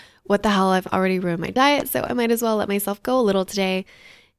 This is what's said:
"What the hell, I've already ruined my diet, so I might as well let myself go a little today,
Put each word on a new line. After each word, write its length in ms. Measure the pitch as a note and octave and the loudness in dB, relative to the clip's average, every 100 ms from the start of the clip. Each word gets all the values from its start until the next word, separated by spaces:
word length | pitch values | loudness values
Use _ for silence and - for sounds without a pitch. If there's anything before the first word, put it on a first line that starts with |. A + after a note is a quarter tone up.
| - _ | -20 _
"What 180 | - G3+ | -2 0
the 80 | G#3+ | 2
hell, 200 | G3+ F#3+ | 2 2
I've 160 | F#3 F3+ | 2 0
already 300 | - F#3+ F#3 | 0 0 0
ruined 220 | F3+ E3+ | -2 -4
my 100 | E3 | -4
diet, 380 | G3 C4+ C#4+ - | 0 2 2 -2
so 180 | B3+ - | -4 -2
I 40 | |
might 180 | B3 A#3 | -2 0
as 120 | A#3 | 0
well 140 | A#3 G#3+ | 0 -2
let 120 | G3+ | -2
myself 340 | G3+ G3 G3+ | -2 -4 -6
go 160 | - B3+ | -2 2
a 40 | |
little 240 | A3+ F#3+ F#3 | 2 2 0
today, 400 | G3+ F#3+ F#3 F#3+ - - - _ | -2 -2 -2 -6 -16 -20 -20 _